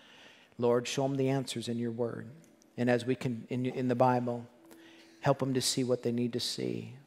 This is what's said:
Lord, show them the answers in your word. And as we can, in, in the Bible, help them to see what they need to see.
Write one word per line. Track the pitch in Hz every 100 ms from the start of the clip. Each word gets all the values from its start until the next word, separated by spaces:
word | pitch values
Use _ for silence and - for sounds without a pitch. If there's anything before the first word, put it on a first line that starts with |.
| - - - - - -
Lord, | 120 120 120
show | -
them | 135 139
the | 131
answers | 135 127 120 113
in | 117
your | 120
word. | 113 117 - 113 - - _ _ -
And | 123
as | 123 113
we |
can, | 131 131 113 -
in, | 123 127
in | 135 127
the | 120
Bible, | 127 123 120 120 117 - - - - - - -
help | 143 139
them | 135
to | 127
see | - -
what | 123 123
they | 120
need | 120 120
to | 120
see. | - - 123 117 113 131